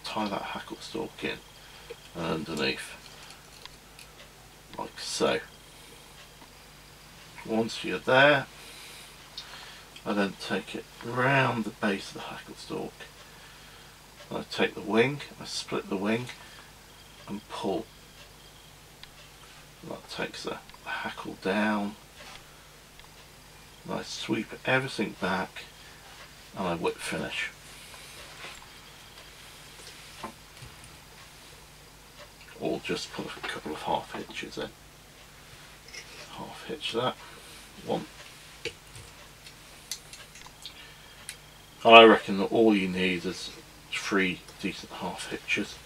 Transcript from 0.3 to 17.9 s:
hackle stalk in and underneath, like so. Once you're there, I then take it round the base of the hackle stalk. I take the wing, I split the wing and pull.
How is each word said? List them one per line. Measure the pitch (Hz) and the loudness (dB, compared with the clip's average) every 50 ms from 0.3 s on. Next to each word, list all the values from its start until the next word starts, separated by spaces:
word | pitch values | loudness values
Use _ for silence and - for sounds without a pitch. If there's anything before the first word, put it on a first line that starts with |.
| 98 - | 0 -2
hackle | - - - - - - - | -2 -4 -6 -6 -8 -8 -12
stalk | - - - - - - - - - - | -10 -10 -8 -4 -4 -4 -4 -6 -4 -4
in | - - - - - - - - - - - - - - - - - - | -4 -4 -4 -10 -16 -20 -20 -18 -18 -18 -18 -14 -14 -14 -14 -14 -14 -8
and | - 82 80 80 - - | -4 0 0 0 0 0
underneath, | 165 165 - - 65 - - - - - - - - - - - - - - - - - - - - - - - - - - - - - - - - - - - - - - - - - | -2 -2 0 0 0 0 -2 -6 -10 -12 -14 -16 -16 -16 -16 -16 -16 -18 -18 -18 -20 -18 -18 -18 -18 -18 -18 -20 -20 -18 -18 -18 -18 -18 -18 -20 -20 -20 -20 -20 -20 -20 -20 -18 -14 -8
like | - - - - - | -8 -8 -8 -8 -8
so. | - - - - - - - - - - - - - - - - - - - - - - - - - - - - - - - - - - - - - - - - - - - - - - - - - | -6 -4 0 4 4 4 4 2 -2 -6 -16 -20 -20 -20 -18 -18 -18 -18 -18 -18 -18 -18 -18 -18 -18 -18 -18 -20 -20 -20 -20 -20 -20 -20 -20 -20 -20 -20 -20 -20 -20 -20 -18 -18 -18 -16 -16 -14 -6
Once | - 110 113 113 113 - - - | 0 2 2 2 0 -2 -4 -4
you're | - 113 | -2 -4
there, | 113 - - 127 131 139 147 147 139 135 - - - - - - - - - - - - - - - - - - - - - - - - - - - - - - - - | -2 4 8 10 10 12 10 10 8 4 -2 -10 -16 -16 -14 -14 -14 -14 -14 -14 -14 -16 -16 -16 -18 -18 -14 -14 -12 -12 -12 -14 -14 -14 -14 -16 -16 -18 -16 -16 -8 -2
I | - 104 | 0 2
then | 101 98 95 90 - | 4 4 2 2 -4
take | - - 113 95 - - - | -4 0 0 -2 -2 -2 -6
it | 107 - - - - - | -6 -8 -8 -14 -10 -8
round | 117 117 123 123 131 139 135 131 127 120 117 107 | -4 2 4 6 6 8 8 6 6 4 2 0
the | 104 | -2
base | - - - 107 98 98 - - | -2 0 2 2 2 2 -2 -8
of | - | -10
the | - | -10
hackle | - - - - - - - | -10 -8 -10 -10 -12 -12 -14
stalk. | - - - - - - - - - - - - - - - - - - - - - - - - - - - - - - - - - - - | -14 -10 -6 -4 -4 -4 -6 -8 -12 -16 -16 -16 -18 -18 -18 -18 -18 -18 -18 -18 -18 -18 -18 -18 -18 -18 -20 -20 -20 -20 -20 -20 -20 -12 -6
I | - - - - | -6 -6 -6 -6
take | - - 104 - - | 2 2 2 2 2
the | - | -4
wing, | 90 92 101 113 120 131 147 139 - - - - | -2 4 8 8 8 8 6 -2 -6 -12 -12 -12
I | - | -10
split | - - - - - - - - - | -6 -6 -6 -4 -2 -2 -2 -2 0
the | - | -2
wing | 92 92 104 110 117 127 123 - - - - - - - - - - - - - - - - - - - | 0 2 2 2 2 0 -4 -8 -12 -14 -16 -16 -18 -18 -18 -20 -20 -20 -20 -20 -20 -20 -20 -20 -16 -10
and | - 101 101 - - | -8 -8 -8 -8 -8
pull. | - - - 104 92 - - - | -8 -2 0 0 0 0 -2 -6